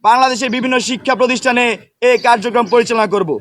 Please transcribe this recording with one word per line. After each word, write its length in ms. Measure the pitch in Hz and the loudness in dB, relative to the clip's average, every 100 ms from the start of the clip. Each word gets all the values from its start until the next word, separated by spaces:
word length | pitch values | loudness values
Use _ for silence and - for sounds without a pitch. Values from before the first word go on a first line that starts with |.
বাংলাদেশের 480 | - 240 262 247 262 | 2 2 2 0 -4
বিভিন্ন 280 | 240 247 254 | -4 -2 -2
শিক্ষা 360 | 233 254 - | -2 -6 -2
প্রতিষ্ঠানে 600 | 254 247 247 254 240 240 208 - _ | 0 0 0 -2 0 0 -2 -10 _
এই 180 | 247 247 | 0 2
কার্যক্রম 480 | 240 240 226 233 220 | 2 0 0 -2 2
পরিচালনা 400 | 240 233 226 214 | 0 2 0 0
করব। 320 | 202 175 120 | -2 -2 -6